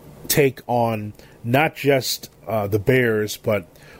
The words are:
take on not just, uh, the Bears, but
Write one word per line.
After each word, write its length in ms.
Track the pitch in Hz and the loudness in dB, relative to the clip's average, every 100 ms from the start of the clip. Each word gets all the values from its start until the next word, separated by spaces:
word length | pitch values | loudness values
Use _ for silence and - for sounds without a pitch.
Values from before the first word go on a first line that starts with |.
| - - - | -20 -20 -4
take 340 | - 139 - - | 2 2 0 -4
on 480 | 120 117 110 107 - - - | 0 0 -2 -6 -14 -20 -12
not 320 | 117 127 160 - | -2 2 2 0
just, 560 | 135 139 - - - - - | 2 2 0 -6 -10 -16 -6
uh, 180 | 110 101 | -4 -2
the 120 | 104 | 0
Bears, 580 | 98 127 120 110 107 - | 2 2 2 0 -2 -4
but 300 | - 104 87 - - | -2 -2 -4 -16 -20